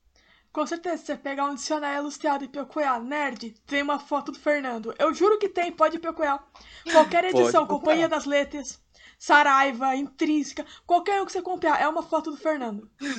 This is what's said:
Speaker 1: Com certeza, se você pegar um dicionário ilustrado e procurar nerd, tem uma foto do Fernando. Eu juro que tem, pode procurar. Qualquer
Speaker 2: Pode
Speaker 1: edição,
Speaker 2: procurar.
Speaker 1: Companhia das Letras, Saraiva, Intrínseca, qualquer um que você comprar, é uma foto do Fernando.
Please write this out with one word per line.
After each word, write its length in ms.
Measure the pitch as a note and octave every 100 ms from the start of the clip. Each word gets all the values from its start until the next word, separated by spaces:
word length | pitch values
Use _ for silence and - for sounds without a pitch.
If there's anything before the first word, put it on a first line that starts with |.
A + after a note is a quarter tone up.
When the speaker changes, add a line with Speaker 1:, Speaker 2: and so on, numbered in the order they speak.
| _ _ _ _ _
Speaker 1:
Com 120 | D#4 D4+
certeza, 320 | E4+ F4+ D#4+
se 80 | -
você 100 | C#4
pegar 300 | C#4+ C#4 C#4
um 80 | C#4+
dicionário 460 | - D4+ C#4+ C#4+
ilustrado 420 | D4 - D4+ C#4
e 40 | C4+
procurar 520 | C#4+ C#4 D#4 C#4 A#3+
nerd, 500 | A#3+ D4 C#4+ A#3 A#3 - -
tem 160 | C#4
uma 160 | C#4+ C#4+
foto 320 | - C#4+ C#4+
do 60 | C4+
Fernando. 560 | D4+ D4 C4 A#3 A3+ -
Eu 140 | D4+
juro 260 | D4 G4 G#4+
que 80 | F#4+
tem, 240 | F4+ F4
pode 260 | E4+ D#4 E4
procurar. 460 | E4 E4 D4 C#4+ - - - - E4
Qualquer 360 | E4 D4+ E4+ F#4
Speaker 2:
Pode 300 | B3+ A#3+ D#4+
Speaker 1:
edição, 80 | D4
Speaker 2:
procurar. 120 | D4
Speaker 1:
Companhia 300 | D#4 D#4+ E4
das 180 | D#4 C#4+
Letras, 540 | C#4+ C#4+ D4 B3 - _ _ - _
Saraiva, 800 | - D4 D4 C4+ C#4 A#3 C4+ C4
Intrínseca, 680 | C#4+ - D#4 D4+ - - D4 - -
qualquer 340 | F4 F#4 G4
um 60 | F#4
que 60 |
você 100 | F#4
comprar, 380 | F4+ F4+ D#4+ C#4+
é 80 | D4
uma 140 | D#4+
foto 280 | D#4+ D#4+ D#4
do 60 | C#4+
Fernando. 520 | D#4 D4+ A#3+ G#3 - _ C#4+